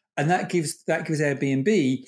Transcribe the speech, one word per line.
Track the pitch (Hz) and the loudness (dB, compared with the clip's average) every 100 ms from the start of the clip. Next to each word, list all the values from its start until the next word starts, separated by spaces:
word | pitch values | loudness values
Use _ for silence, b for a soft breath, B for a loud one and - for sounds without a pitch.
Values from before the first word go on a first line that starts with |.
| b - | b -2
And | 147 | 0
that | 180 - | 0 0
gives, | 180 151 - - | -2 -2 -6 -4
that | 160 160 | -4 -2
gives | 151 | -2
Airbnb | 147 131 139 135 165 208 131 131 | 0 0 0 0 2 2 2 0